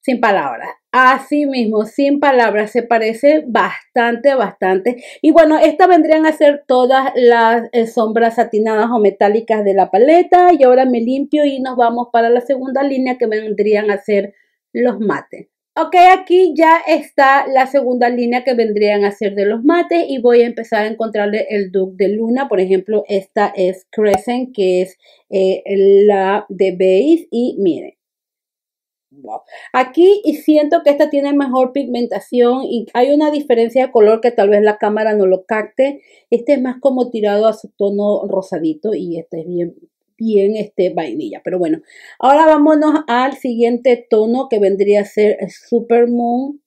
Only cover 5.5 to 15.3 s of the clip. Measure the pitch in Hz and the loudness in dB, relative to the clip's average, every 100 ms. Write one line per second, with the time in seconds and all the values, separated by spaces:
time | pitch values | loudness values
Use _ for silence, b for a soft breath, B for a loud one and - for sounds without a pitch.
5.5 | 311 302 302 359 349 311 311 311 311 302 | 4 2 2 2 4 4 2 2 2 2
6.5 | 285 _ 254 254 262 262 254 240 240 226 | 0 _ 0 2 0 0 2 2 4 2
7.5 | 233 226 240 226 247 220 220 226 226 226 | 0 -2 -4 -2 -2 -2 0 0 0 -2
8.5 | 214 220 220 226 240 202 190 202 214 226 | 0 -2 0 0 2 0 2 0 0 -2
9.5 | 214 202 196 185 190 262 339 349 359 359 | -2 0 0 2 4 4 4 4 4 4
10.5 | 320 262 254 262 240 226 269 285 302 294 | 4 4 4 2 0 -2 -4 -2 0 0
11.5 | 269 262 247 233 240 240 233 233 240 240 | -2 -6 0 0 0 -2 0 2 0 0
12.5 | 262 262 262 277 262 254 254 226 214 214 | -6 -4 -4 -2 -2 -4 -2 -4 -4 -6
13.5 | 208 208 208 208 202 - 208 196 b b | -4 0 0 -2 -4 -2 -2 -2 b b
14.5 | b _ 233 247 196 214 156 - | b _ -2 -2 -2 -4 -4 -8